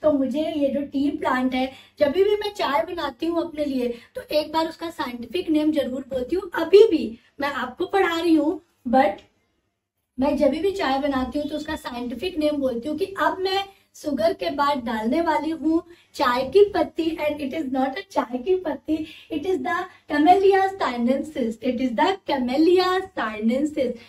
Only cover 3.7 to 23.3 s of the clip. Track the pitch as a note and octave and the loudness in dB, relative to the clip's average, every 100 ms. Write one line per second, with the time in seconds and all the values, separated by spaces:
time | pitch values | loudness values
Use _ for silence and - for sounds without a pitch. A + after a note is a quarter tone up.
3.7 | C4 A#3+ A#3 - - - D4+ D#4 D#4 D#4+ | -2 -2 -4 -10 -16 -4 -2 -2 -2 -2
4.7 | D#4+ E4+ E4 C#4 B3 A#3 F4+ F4 D4+ D4+ | -4 -12 -8 -8 -8 -8 -6 0 2 2
5.7 | D4+ B3+ B3+ C4+ C4 B3 F4 F#4+ - D#4+ | 2 0 -4 -6 -6 -2 -4 -4 -4 4
6.7 | G4 A4+ E4 A3+ - _ _ C#4 C#4+ A#3 | 8 8 6 -2 -8 _ _ -6 -4 -8
7.7 | - F4+ G4+ F#4 E4+ E4+ D#4+ C#4+ F#4 _ | -6 -2 2 2 2 2 4 2 -2 _
8.7 | _ - B3 C#4+ D4+ - _ _ _ _ | _ 0 2 2 0 -12 _ _ _ _
9.7 | _ _ _ _ - C4+ C#4+ C#4+ C#4+ F#4+ | _ _ _ _ -2 0 2 2 2 -2
10.7 | F#4 C#4+ C4+ C#4+ C4+ B3+ C#4+ D4 D4+ - | -2 -2 0 0 -2 -2 -4 -4 -6 -6
11.7 | D4+ D4+ B3 B3 A#3+ F#4 D#4 D4+ D4 C4+ | -8 -8 -8 -8 -6 -8 -2 -2 0 -2
12.7 | A#3 C4 D4+ F#4+ - D#4 F#4 F#4+ F#4+ G4 | -4 -6 -4 -6 -2 -2 -2 -2 -4 -6
13.7 | - _ - - C#4 D#4+ E4+ - C#4+ C#4+ | -14 _ -12 -6 0 0 0 -6 -2 0
14.7 | D4 A#3 A#3 A3 D4+ E4+ D4+ C#4+ D#4+ C#4+ | 0 -2 -4 -2 0 2 0 0 -2 0
15.7 | D#4+ - - _ - C4+ B3 C4 G4 G4+ | 0 -2 -20 _ -2 0 0 2 6 6
16.7 | F#4+ D4+ - D#4+ D#4+ D4+ D4 C#4+ D#4+ C#4 | 4 -2 -2 -4 0 -2 -2 -4 -4 -4
17.7 | C4 C4 D4 - - B3 B3+ B3 F#4 E4 | 0 -2 -2 -6 -4 -4 -4 0 0 0
18.7 | C#4+ - D#4 D#4 - - D#4 D#4+ F4+ D4 | -8 -4 -4 -4 -12 -10 -8 -2 -2 -2
19.7 | F4+ F#4 - _ D4 D#4 F#4 F#4+ G4 F#4+ | -4 -4 -12 _ 2 6 6 8 6 4
20.7 | F#4+ D#4 A#3+ A#3+ C#4 D4+ - A#3 A3 - | 0 -4 -2 0 0 -2 -4 -4 -2 -4
21.7 | A#3 C4 A#3 D#4 G4 - C#4+ B3 C4 D#4+ | -2 -2 0 0 0 -2 -2 -2 2 4
22.7 | F4+ F4+ F#4 F#4+ - A#3 | 6 4 0 -2 -6 -6